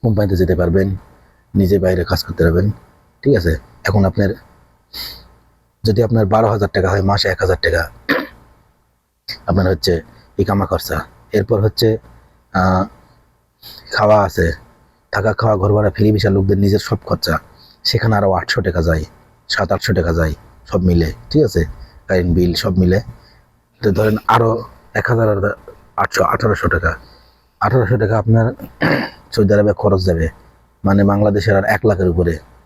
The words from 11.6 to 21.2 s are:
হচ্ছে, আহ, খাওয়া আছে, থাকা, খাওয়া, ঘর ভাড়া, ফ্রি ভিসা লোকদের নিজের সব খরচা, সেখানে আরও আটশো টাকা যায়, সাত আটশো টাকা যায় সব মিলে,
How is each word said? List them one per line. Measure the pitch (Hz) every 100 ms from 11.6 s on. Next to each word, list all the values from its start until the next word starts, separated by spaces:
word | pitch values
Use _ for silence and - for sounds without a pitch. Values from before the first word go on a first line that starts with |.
হচ্ছে, | 107 - 113 110 - - _ _ _
আহ, | 190 185 185 202 - _ _ _ _ _ _ - - -
খাওয়া | - 104 107
আছে, | 95 - 85 76 - _ _ _ _
থাকা, | - 104
খাওয়া, | 101 113 104
ঘর | 101
ভাড়া, | 104 107
ফ্রি | - 107
ভিসা | 107 104
লোকদের | 98 98 98
নিজের | 101 101
সব | - 107 -
খরচা, | - - 80 - - - _
সেখানে | - 113 113 107
আরও | 101
আটশো | 90 - -
টাকা | 92 87
যায়, | 82 80 76 - _ _ _
সাত | - 95
আটশো | 95 -
টাকা | 92 85
যায় | 82 80 76 - - -
সব | 98
মিলে, | 92 85 80 -